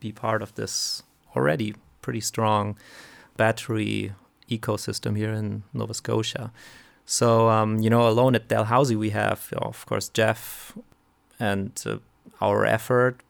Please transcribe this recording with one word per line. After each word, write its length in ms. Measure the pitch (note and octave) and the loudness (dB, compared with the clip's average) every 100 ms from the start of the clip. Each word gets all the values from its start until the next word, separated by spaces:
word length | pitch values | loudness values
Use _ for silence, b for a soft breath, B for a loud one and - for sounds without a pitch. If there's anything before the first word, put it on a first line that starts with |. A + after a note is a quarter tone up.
be 100 | A2+ | -12
part 280 | A2 A2 A2 | -8 -4 -2
of 120 | G#2 | -4
this 480 | - G#2+ - - - - _ _ B2 | -8 -6 -4 -6 -8 -12 _ _ -2
already 380 | C#3 D#3 A2 G#2+ _ _ | 0 0 -2 -8 _ _
pretty 200 | - A#2 | -8 -6
strong 560 | - - A2 G#2+ G2+ G2+ B B B B B - | -6 -2 2 2 0 -6 B B B B B 0
battery 760 | A2 A2+ - A2 G#2+ G#2 G2+ G2 _ _ - | 2 2 -2 -2 -2 -4 -6 -10 _ _ -8
ecosystem 680 | A2+ A2+ G#2+ - A2 A#2+ G#2 | -6 -2 -4 -4 -6 -4 -2
here 160 | G#2+ | -2
in 300 | A2 G#2+ G#2+ - | -4 -6 -8 -8
Nova 220 | - G#2+ | -8 -6
Scotia. 560 | A2+ - A2+ A2 - - B B B B B | -6 -2 -2 -2 -6 -10 B B B B B
So, 440 | - - A#2+ A2+ A2+ | -6 2 4 6 6
um, 300 | A2 G#2+ A2 | 4 2 2
you 100 | A2 | 4
know, 180 | A#2 A#2 | 6 6
alone 260 | A2+ C3 | 6 4
at 140 | A#2 - | 4 2
Dalhousie, 480 | A2+ A2 A#2+ C#3 A2 | 0 2 4 4 2
we 140 | G#2+ | 0
have, 420 | G#2+ G#2 G2+ - - | 0 -2 -2 -6 -6
of 300 | A2 A#2 - | -6 -8 -6
course, 220 | G#2+ - | -6 -4
Jeff 680 | - A2 A2 - - - G#3 - _ _ _ _ - | 0 0 0 -6 -16 -16 -20 -20 _ _ _ _ -6
and, 420 | G#2+ G2 G2 - - | -2 -2 -4 -8 -8
uh, 120 | - _ _ - - | -8 _ _ -18 -4
our 240 | G2+ G2+ | 0 2
effort, 560 | G#2+ A2 - B2 B2 B2+ | 2 0 0 2 2 -2